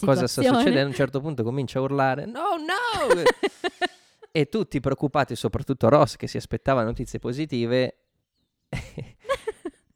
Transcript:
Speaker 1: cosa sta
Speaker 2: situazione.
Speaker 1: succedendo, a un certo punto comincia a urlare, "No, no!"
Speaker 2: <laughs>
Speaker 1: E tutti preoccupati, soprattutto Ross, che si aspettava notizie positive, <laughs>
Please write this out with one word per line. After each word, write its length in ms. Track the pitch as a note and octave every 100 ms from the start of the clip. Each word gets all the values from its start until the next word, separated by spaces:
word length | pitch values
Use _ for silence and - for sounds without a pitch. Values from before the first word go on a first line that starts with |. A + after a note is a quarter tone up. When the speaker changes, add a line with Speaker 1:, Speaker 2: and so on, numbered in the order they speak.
Speaker 1:
cosa 260 | G3+ C#3 -
sta 160 | -
Speaker 2:
situazione. 160 | B3+ B3+
Speaker 1:
succedendo, 260 | C4 C#3
a 20 | C#3
un 60 |
certo 260 | C3+ C3+ C3+
punto 220 | D#3 C3
comincia 360 | A2+ C#3 B2 C3
a 40 |
urlare, 420 | C3+ C#3 C3+ C3 F3+
"No, 300 | A#3+ F#4 E4+
no!" 680 | D#4 G4 A#4+ A4 C#5 F4
Speaker 2:
<laughs> 1080 | A4+ - G4 - F4 - - - _ _ -
Speaker 1:
E 160 | D#3+ C#3+
tutti 320 | A3 F#3 D3
preoccupati, 540 | C3+ C3 C#3+ D3+ C3
soprattutto 540 | A#2 A2+ - - C3 A2
Ross, 280 | D3 D3+ -
che 100 | -
si 100 | B2+
aspettava 460 | - A#2 - C3
notizie 340 | A2 A#2 A#2+ G#2+
positive, 760 | A#2 B2+ D#3 B2 A#2 B2+ B2+ - _ _ _ _ _ _ _
<laughs> 460 | - - - - - A4 C5+ - - E4+ - _